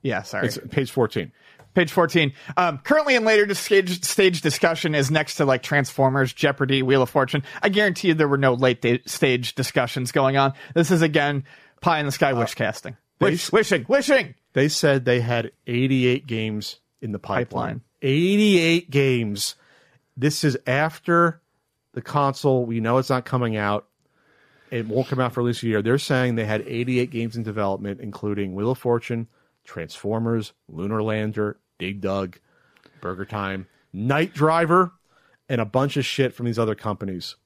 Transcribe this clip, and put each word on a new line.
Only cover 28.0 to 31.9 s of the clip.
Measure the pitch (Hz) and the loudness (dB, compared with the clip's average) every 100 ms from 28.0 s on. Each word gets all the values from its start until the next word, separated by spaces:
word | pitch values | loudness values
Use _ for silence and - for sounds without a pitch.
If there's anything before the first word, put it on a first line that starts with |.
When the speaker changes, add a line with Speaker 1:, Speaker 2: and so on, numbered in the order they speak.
Speaker 2:
including | 104 98 104 104 98 | -10 -8 -6 -4 -4
Wheel | 92 110 | -4 -2
of | 127 | -2
Fortune, | 123 120 - 117 113 _ _ _ | -2 -2 -2 -8 -8 _ _ _
Transformers, | _ - 80 - 101 110 117 117 104 _ _ | _ -12 -12 -10 -4 -2 0 -2 -4 _ _
Lunar | 78 98 110 | -10 -4 -2
Lander, | 107 110 107 104 104 - _ _ | -2 -2 -4 -2 -4 -4 _ _
big | 90 | -8